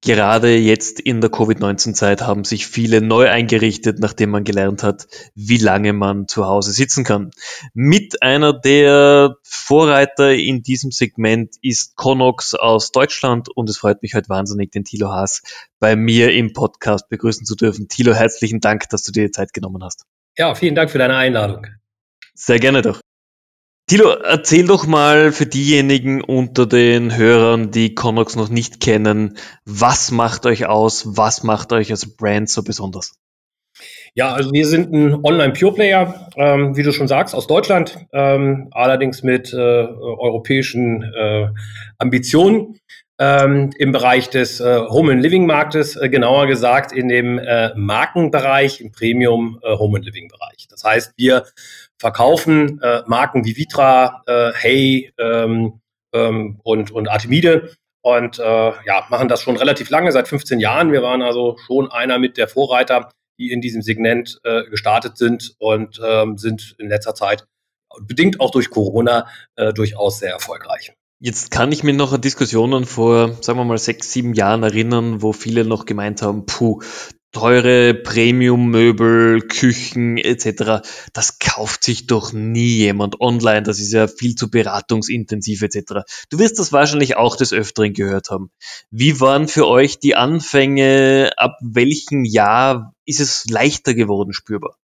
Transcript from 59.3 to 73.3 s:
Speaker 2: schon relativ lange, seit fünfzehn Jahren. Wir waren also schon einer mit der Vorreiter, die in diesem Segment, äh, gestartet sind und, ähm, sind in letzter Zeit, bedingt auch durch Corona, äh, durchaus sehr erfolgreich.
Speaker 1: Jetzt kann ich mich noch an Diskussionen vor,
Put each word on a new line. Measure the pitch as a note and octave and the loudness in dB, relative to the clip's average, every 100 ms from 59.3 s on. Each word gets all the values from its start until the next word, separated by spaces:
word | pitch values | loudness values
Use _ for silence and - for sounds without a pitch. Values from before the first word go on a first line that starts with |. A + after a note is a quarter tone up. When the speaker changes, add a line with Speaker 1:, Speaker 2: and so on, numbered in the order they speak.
| A2+ | -2
Speaker 2:
schon | - A#2 | -2 -2
relativ | C3+ C#3+ - | 0 -2 -2
lange, | D#3 F3 | -2 2
seit | C3 B2 | 0 0
fünfzehn | C#3+ - B2 | -6 -4 -2
Jahren. | G#2+ C3 E3 | 0 0 2
Wir | C#3+ | 2
waren | B2 B2+ | 0 -2
also | B2 A#2+ A#2+ A#2+ - | -2 -2 -2 -4 -4
schon | B2+ C3 | -2 -2
einer | A#2+ B2+ B2+ | -4 -2 0
mit | B2+ B2 | -2 -2
der | A2 | -4
Vorreiter, | - C#3 B2 B2+ B2 A#2+ _ _ _ | -2 0 0 2 0 -2 _ _ _
die | B2 | -8
in | A#2+ | -6
diesem | A#2+ A2+ | -6 -8
Segment, | G#2 A2 A2+ A#2+ A#2+ - | -6 -2 0 -2 -4 -10
äh, | A#2+ A2+ A2+ | -4 -4 -4
gestartet | G#2 G#2+ G#2+ A#2 - | -6 -2 -2 -2 -4
sind | A#2 A#2 - _ | -2 -2 -8 _
und, | G#2+ A2 G#2+ - A2+ | -2 -2 -4 -8 -2
ähm, | A2 A2 G#2 | 0 0 -4
sind | A2 A2 - _ | -8 -8 -12 _
in | G#2+ | -6
letzter | G#2 A2 - | -6 -6 -6
Zeit, | G2+ G#2+ _ _ _ _ _ - | -4 -4 _ _ _ _ _ -20
bedingt | G#2 B2 F#3 F#3 | -14 0 0 2
auch | C3 | -2
durch | C3 A#2+ | 0 -2
Corona, | - G2 G#2 A#2+ A#2 A#2 - - - | -2 -2 0 0 0 -2 -16 -20 -4
äh, | G#2+ | -4
durchaus | G#2+ G#2+ G#2 G2+ F#2+ | -2 -4 -2 -4 -4
sehr | G2 | -8
erfolgreich. | F2+ - E2 - E2 - _ _ _ | -8 -12 -14 -10 -12 -12 _ _ _
Speaker 1:
Jetzt | B2 A2+ - | -8 -8 -8
kann | - C3 | -2 -2
ich | D3+ | 0
mich | D3 C#3 | 0 0
noch | C#3 | 0
an | C3+ | -2
Diskussionen | B2+ - C3 A2+ A#2 C3 B2 | -4 -2 -2 0 0 0 -4
vor, | - A#2 A#2 A#2 | -2 2 4 2